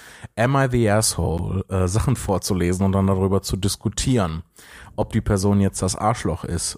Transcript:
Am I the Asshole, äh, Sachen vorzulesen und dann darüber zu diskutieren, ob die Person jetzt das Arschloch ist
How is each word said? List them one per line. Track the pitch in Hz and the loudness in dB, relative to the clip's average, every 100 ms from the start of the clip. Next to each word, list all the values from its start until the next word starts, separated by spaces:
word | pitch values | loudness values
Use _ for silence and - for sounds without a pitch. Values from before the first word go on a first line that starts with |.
| - - - - | -20 -20 -10 -2
Am | 123 139 | 2 2
I | 135 | 2
the | 123 110 | 2 4
Asshole, | 104 107 - 85 82 101 95 - | 4 2 0 -2 -2 -2 -4 -2
äh, | 95 92 | 0 0
Sachen | 104 - 117 | 0 0 0
vorzulesen | - 90 - 95 87 92 98 | 0 -2 0 0 0 2 2
und | |
dann | 98 98 | 2 2
darüber | 95 95 98 | 2 2 0
zu | - 98 | -2 -2
diskutieren, | 101 - 110 - 135 123 87 78 - - - - - - | -2 -2 -4 -2 0 2 0 -4 -10 -20 -20 -20 -10 -6
ob | 107 | -2
die | 113 | -2
Person | - 101 101 101 | 0 0 2 2
jetzt | 98 - | 2 0
das | 92 - | -4 -2
Arschloch | 107 117 101 78 | -2 -2 -4 -4
ist | - 85 - | -4 -6 -6